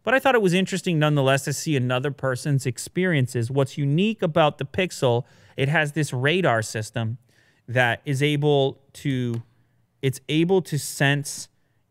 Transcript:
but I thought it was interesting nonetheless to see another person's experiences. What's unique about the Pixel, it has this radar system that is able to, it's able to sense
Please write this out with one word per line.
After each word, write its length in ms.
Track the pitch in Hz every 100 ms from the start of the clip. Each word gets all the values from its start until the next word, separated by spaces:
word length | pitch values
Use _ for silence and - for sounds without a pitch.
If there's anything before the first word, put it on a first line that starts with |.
but 100 | -
I 60 | 262
thought 160 | 269 247
it 60 |
was 120 | 196
interesting 460 | 180 185 185 - 160
nonetheless 460 | 151 147 135 139 151
to 80 |
see 220 | 139 - 143
another 360 | 123 127 143
person's 540 | 135 131 127 156 135 131
experiences. 840 | - - - 185 156 123 123 113
What's 280 | 135 135 -
unique 440 | 143 151 208 220
about 360 | 180 160 151 -
the 80 | 135
Pixel, 580 | - 185 - 131 120 - _ - -
it 140 | 139
has 240 | 165 151
this 180 | 156 147
radar 500 | 127 135 175 165 113
system 560 | 110 113 107 - 113 123 _ _ _ _ -
that 340 | 120 123 113 -
is 160 | 131
able 600 | 143 147 151 143 135 - _
to, 480 | - 147 131 123 117 - _ _ _ _ _
it's 180 | 135 127 -
able 340 | 151 170 190
to 140 | - 151
sense 720 | - - 139 143 139 - - _ _ _ _